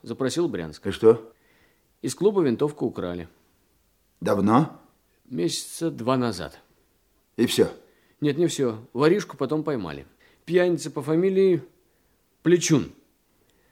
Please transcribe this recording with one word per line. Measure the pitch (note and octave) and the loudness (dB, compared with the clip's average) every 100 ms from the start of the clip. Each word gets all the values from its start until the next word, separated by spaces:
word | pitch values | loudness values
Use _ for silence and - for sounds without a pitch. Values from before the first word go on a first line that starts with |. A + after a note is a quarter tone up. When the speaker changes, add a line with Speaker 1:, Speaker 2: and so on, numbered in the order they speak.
Speaker 1:
Запросил | - A2+ C3 D#3 E3+ | -14 -6 -4 -2 -4
Брянск. | G2 D#2+ D2+ G2 | -4 -8 -8 -8
Speaker 2:
И | |
что? | F#2+ A2+ A2+ - _ _ _ _ _ _ _ | 4 6 6 0 _ _ _ _ _ _ _
Speaker 1:
Из | A#2+ | -10
клуба | - F#3+ G3 | 0 0 2
винтовку | D3 A2 D3 D3 B2+ | 0 0 -2 -2 -6
украли. | G#2 F2+ F2 E2 _ _ _ _ _ _ _ _ _ | -6 -8 -8 -12 _ _ _ _ _ _ _ _ _
Speaker 2:
Давно? | F#2 G2+ G2+ A#2+ D#3 - _ _ _ _ _ | -2 2 4 4 2 -6 _ _ _ _ _
Speaker 1:
Месяца | B2+ E3+ - - - E3 | -4 -4 -4 -10 -6 -6
два | C3+ A#2 C3 | -4 -2 0
назад. | A#2+ F2+ D2 - _ _ _ _ _ _ _ - | -2 -4 -10 -14 _ _ _ _ _ _ _ -2
Speaker 2:
И | |
всё? | A#2+ - F2+ - _ _ _ _ | 0 2 0 0 _ _ _ _
Speaker 1:
Нет, | D3 C#3 | -4 0
не | E3+ | -2
всё. | - B2+ A2 - | 0 -4 -4 -10
Воришку | A#2 D3+ G3+ - - | 0 2 2 -2 -8
потом | C3 D#3 | -4 -4
поймали. | D#3 C3 F2 C#2+ C2+ _ _ _ - | -4 -6 -6 -10 -14 _ _ _ -2
Пьяница | F3+ F3+ D#3+ D3+ | 2 2 0 -4
по | C#3+ | -8
фамилии | C3+ D#3+ F#3+ F#3+ F#3+ E3 - _ _ _ _ _ _ _ | -2 0 2 2 2 2 -4 _ _ _ _ _ _ _
Плечун. | E3 F3 - D3 D#2+ - _ _ _ _ _ _ _ | 2 2 4 2 0 -10 _ _ _ _ _ _ _